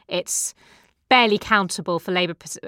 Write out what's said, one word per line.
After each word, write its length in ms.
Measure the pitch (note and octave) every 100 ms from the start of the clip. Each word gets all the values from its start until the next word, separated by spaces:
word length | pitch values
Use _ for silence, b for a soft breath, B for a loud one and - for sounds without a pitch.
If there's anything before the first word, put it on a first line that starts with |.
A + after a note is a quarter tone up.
| -
It's 460 | F3 - - - b b b b _ -
barely 280 | B3+ A3+ G#3
countable 600 | - A3 F#3 - F3+ E3
for 120 | -
Labour 220 | F3+ F3
pers-, 240 | E3 - -